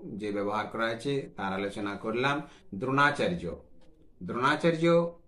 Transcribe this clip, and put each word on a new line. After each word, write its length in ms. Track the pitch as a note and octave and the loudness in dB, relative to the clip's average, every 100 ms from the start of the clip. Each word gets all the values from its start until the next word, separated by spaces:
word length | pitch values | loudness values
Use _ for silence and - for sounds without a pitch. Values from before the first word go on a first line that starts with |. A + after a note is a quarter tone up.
| F3+ | -12
যে 260 | G#2 G#2 | -6 -4
ব্যবহার 360 | G2+ G2+ G#2+ G2+ | -2 -2 -2 -4
করা 180 | A2 A2+ | -2 -2
হয়েছে, 480 | A#2 C#3 C#3 C#3 - | -2 -2 -4 -4 -6
তার 180 | G2 | -4
আলোচনা 420 | F#2+ G2+ G#2+ G2+ G2+ | -2 -4 -4 -6 -4
করলাম। 460 | A2+ A#2 C3+ D3 D3 - - F#2+ | -4 0 0 0 -6 -16 -12 -6
দ্রোণাচার্য, 800 | B2+ C#3 C#3+ C#3+ G#2 E2+ E2+ D2 - - - - - - | 0 4 4 4 0 0 -6 -8 -14 -20 -20 -20 -20 -12
দ্রোণাচার্য 920 | F2+ A#2 C3 D3+ E3+ D#3+ E3+ E3+ E3+ - | -6 0 2 4 2 4 6 6 4 -4